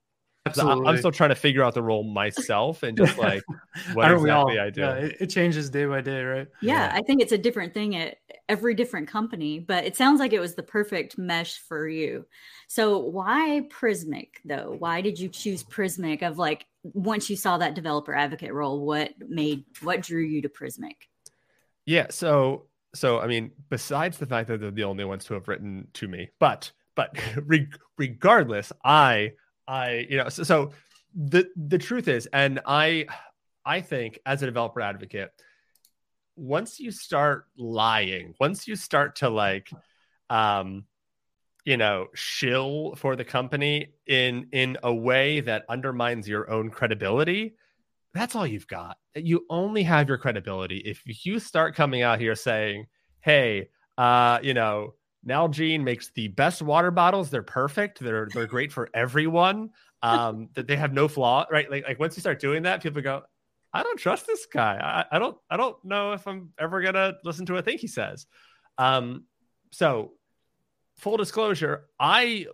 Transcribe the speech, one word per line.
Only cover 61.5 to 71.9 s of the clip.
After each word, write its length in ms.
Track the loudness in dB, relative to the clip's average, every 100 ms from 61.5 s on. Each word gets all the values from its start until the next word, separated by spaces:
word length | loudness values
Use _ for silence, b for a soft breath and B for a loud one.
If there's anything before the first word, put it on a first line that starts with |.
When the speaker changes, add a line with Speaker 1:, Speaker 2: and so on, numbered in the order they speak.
Speaker 1:
right? 200 | 0 0
Like, 160 | -4 -6
like, 140 | -4
once 160 | -4 -4
you 40 |
start 200 | -4 -2
doing 220 | 0 0
that, 200 | 0 -2
people 200 | -4 -4
go, 200 | -4 -6 -10 _ _ _ _
"I 100 | -4
don't 160 | -4 -2
trust 280 | -2 -2 -2
this 200 | -6 -4
guy. 320 | 0 0 0
I, 340 | -2 -2 -2 -2
I 20 |
don't, 160 | -2 -6 -6
I 80 | -2
don't 200 | -2 -4
know 280 | -6 -4 -4
if 140 | -6 -8
I'm 260 | -12 -12 -8
ever 220 | -6 -2
gonna 340 | 0 0 0 -2
listen 240 | -8 -8 -4
to 120 | -4
a 40 |
thing 160 | -2 -4
he 80 | -6
says." 400 | -6 -6 -8 -18 b b b b 2
Um, 460 | 4 4 0 -8 -16 _ _ _ _
so 440 | 0 2 2 -4 _ _ _ _ _ _ _ _ _
full 200 | -2 -2
disclosure, 680 | 0 -2 -2 0 -2 -4 _